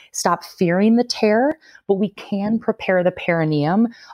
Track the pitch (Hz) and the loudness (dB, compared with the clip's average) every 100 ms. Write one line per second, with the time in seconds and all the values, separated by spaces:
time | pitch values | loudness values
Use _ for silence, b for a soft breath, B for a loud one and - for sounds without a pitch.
0 | B - 190 175 - - 175 180 214 233 | B -4 -2 -2 -6 -2 0 2 4 2
1 | 240 - 214 220 277 - b b - 196 | 0 0 2 2 2 -2 b b -4 -2
2 | 208 - - 202 202 226 - 214 - 185 | -2 -6 -8 -6 -2 -2 -2 -4 0 0
3 | 180 180 - 165 156 151 147 196 233 B | 0 -2 -4 0 0 0 0 0 0 B
4 | B | B